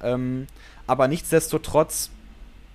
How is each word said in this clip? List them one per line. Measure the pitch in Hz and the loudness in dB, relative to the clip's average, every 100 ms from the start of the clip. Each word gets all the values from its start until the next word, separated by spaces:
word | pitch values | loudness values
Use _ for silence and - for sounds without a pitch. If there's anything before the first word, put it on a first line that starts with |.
Ähm, | 120 123 127 127 135 - - - - | -2 -2 -2 -6 -8 -16 -20 -16 -2
aber | 127 131 | 2 2
nichtsdestotrotz | 165 - 160 - 156 - 147 165 - - - - - - - - | 2 2 2 2 -4 0 2 2 -2 -8 -10 -20 -20 -20 -20 -20